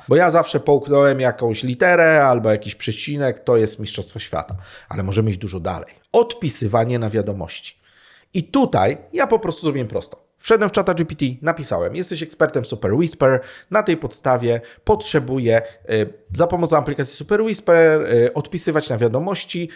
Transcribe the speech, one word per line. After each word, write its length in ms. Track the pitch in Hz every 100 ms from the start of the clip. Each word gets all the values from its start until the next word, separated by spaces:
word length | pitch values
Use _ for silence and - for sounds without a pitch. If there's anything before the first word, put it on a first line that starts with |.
| -
Bo 80 | 147
ja 160 | 180
zawsze 280 | 165 160 147
połknąłem 600 | - 139 143 143 139 131
jakąś 440 | 127 - 120 107
literę 600 | 127 123 180 175 160 156 135
albo 260 | 120 110
jakiś 240 | 107 101 -
przecinek, 680 | - 110 - 147 135 -
to 140 | - 117
jest 220 | 107 -
mistrzostwo 400 | 104 - - 107
świata. 360 | - 78 - 92 92 - -
Ale 140 | -
możemy 260 | 95 104 110
iść 100 | 92
dużo 200 | 101 92
dalej. 340 | 87 85 - _ -
Odpisywanie 880 | 233 233 - 156 - 107 113 117 120
na 100 | 110
wiadomości. 720 | 107 101 98 76 - - _ _ _ _ _ _
I 100 | 185
tutaj 540 | - 277 - - 95 - -
ja 140 | 339 269
po 120 | 233
prostu 220 | 170 165
zrobiłem 260 | 156 135 110
prosto. 400 | - - - _ _
Wszedłem 300 | - 226 202
w 40 |
czata 200 | 208 185
G 120 | 170 160
P 100 | 156
T, 100 | 135 123
napisałem: 540 | 156 165 135 85 87 160
„Jesteś 280 | 175 160
ekspertem 420 | 156 - 156 135 113
Super 280 | 110 95
Whisper, 480 | 123 165 - 135 131 - - -
na 120 | 202
tej 140 | 208 160
podstawie 640 | 135 - 135 127 120 117 - -
potrzebuję, 760 | - 214 - 151 123 131 117 113 - - -
y, 240 | 110 104 - -
za 140 | 147 175
pomocą 300 | 180 160 156
aplikacji 400 | 147 143 131 -
Super 240 | 147 208
Whisper, 600 | 220 208 - 170 160 156
y, 320 | - 117 123
odpisywać 560 | 147 - 175 - 151 -
na 80 | 113
wiadomości, 720 | 117 131 180 185 - 175 170